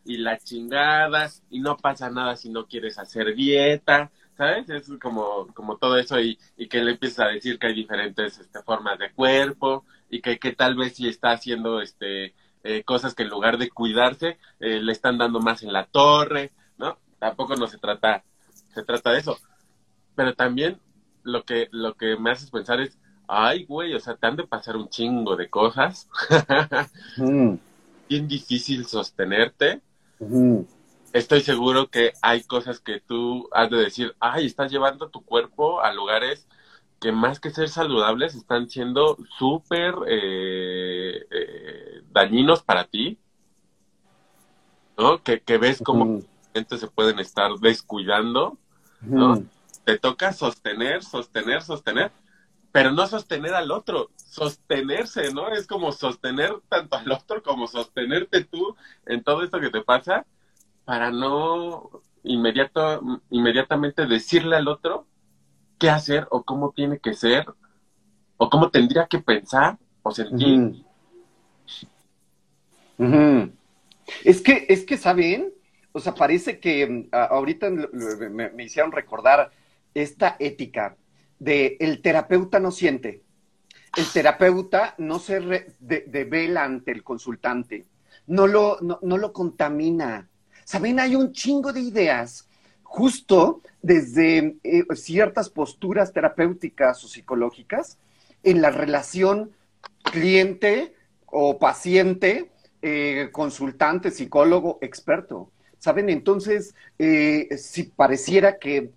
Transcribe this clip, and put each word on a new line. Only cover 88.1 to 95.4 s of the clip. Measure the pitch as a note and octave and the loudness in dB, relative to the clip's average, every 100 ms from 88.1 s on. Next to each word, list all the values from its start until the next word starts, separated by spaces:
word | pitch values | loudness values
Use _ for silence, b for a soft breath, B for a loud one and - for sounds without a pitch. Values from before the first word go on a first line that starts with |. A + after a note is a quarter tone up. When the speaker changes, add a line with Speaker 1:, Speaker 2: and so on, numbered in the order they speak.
| b - | b -2
Speaker 2:
no | F#3 G3 | 4 4
lo, | G#3 G#3 G3 | 6 2 0
no, | F3 E3+ | -6 -6
no | F#3 F#3 | -2 -2
lo | G#3 | -2
contamina. | F#3+ E3+ - D3 D3 D#3+ E3+ C3+ G#2+ F#2 _ _ b | -4 -6 -2 -2 0 -2 -2 -4 -8 -12 _ _ b
¿Saben? | - G3 A3+ B3+ | -8 -4 0 0
Hay | C4 | 2
un | C4 C4 | 2 0
chingo | - A#3 C#4+ C#4 | -2 -2 -2 -2
de | C4 | -6
ideas, | B3 G#3 D#3+ B2 A#2+ - _ _ _ _ | -4 2 2 0 -4 -12 _ _ _ _
justo | _ - B3+ - - F#3 F3+ - b b | _ 0 2 0 4 6 6 2 b b
desde, | E3+ E3+ B2+ C3+ D#3+ D#3+ D#3 - | 4 4 4 2 4 4 2 -4
eh, | B2+ E3+ F3 | 2 2 2
ciertas | D3+ - F3 G#3 A3 | -6 -2 2 2 0